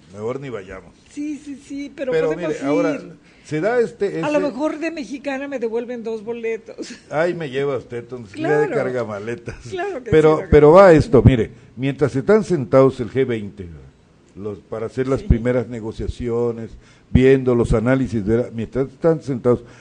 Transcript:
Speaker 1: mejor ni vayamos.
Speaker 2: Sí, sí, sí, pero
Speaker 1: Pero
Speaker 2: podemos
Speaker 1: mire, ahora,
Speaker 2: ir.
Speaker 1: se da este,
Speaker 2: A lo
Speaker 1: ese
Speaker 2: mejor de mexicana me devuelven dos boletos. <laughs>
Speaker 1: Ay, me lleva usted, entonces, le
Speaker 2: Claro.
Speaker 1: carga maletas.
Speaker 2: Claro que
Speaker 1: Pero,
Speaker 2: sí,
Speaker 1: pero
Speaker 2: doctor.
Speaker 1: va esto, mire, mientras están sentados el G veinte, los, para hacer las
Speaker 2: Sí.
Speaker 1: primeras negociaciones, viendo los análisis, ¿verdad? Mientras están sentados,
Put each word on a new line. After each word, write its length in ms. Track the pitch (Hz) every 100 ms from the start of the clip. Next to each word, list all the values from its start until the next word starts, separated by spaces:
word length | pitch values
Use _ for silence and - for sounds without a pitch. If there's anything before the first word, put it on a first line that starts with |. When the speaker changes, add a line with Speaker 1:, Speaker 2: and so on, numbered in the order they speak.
| -
Speaker 1:
mejor 280 | 98 110 135
ni 100 | 139
vayamos. 420 | 110 95 95 87 _ _
Speaker 2:
Sí, 260 | 294 294 285
sí, 180 | 294 262
sí, 280 | - 277 285
pero 160 | - 262
Speaker 1:
Pero 220 | 160 160
Speaker 2:
podemos 220 | 160 165
Speaker 1:
mire, 120 | 147 139
ahora, 280 | 147 165 139
Speaker 2:
ir. 160 | 90 - _ _
Speaker 1:
se 160 | - 156
da 180 | 196 247
este, 420 | 233 - 202 156
Speaker 2:
A 60 | 170
lo 60 | 294
Speaker 1:
ese 80 | -
Speaker 2:
mejor 300 | 240 302 311
de 100 | 320
mexicana 560 | 330 226 269 285 269 285
me 140 | 269
devuelven 420 | 226 226 240 247
dos 220 | 226 226
boletos. 640 | 208 233 226 220 - - - 240
<laughs> 60 | -
Speaker 1:
Ay, 240 | 143 175
me 140 | 165 151
lleva 280 | 131 143 127
usted, 220 | - 120
entonces, 360 | 117 127 104
le 80 | - -
Speaker 2:
Claro. 260 | 151 151
Speaker 1:
carga 300 | 147 127 127
maletas. 500 | 110 101 107 117 - - 120
Speaker 2:
Claro 320 | 359 403 302
que 80 | 240
Speaker 1:
Pero, 280 | 156 156 156
Speaker 2:
sí, 60 | -
Speaker 1:
pero 160 | 147 147
Speaker 2:
doctor. 140 | 180 196
Speaker 1:
va 60 |
esto, 300 | 156 120 127
mire, 300 | 110 127 95 - - -
mientras 400 | 135 135 143 135
están 260 | 127 214
sentados 560 | 180 175 123 135 135 131
el 140 | 107
G 120 | 127
veinte, 440 | 131 113 101 - 87 76 67 _ _ _ _
los, 240 | 87 107 101
para 280 | - 110 110
hacer 200 | - 131
las 140 | 127
Speaker 2:
Sí. 80 | 190
Speaker 1:
primeras 400 | 127 120 123 113
negociaciones, 1040 | 120 110 107 104 - 120 117 120 113 113 - _ _ _
viendo 420 | 127 131 135 127
los 180 | 120 110
análisis, 500 | 117 117 135 123 110 98
¿verdad? 240 | 113 104
Mientras 360 | 113 107 127 135
están 340 | - 165 160
sentados, 400 | - 123 123 117 - -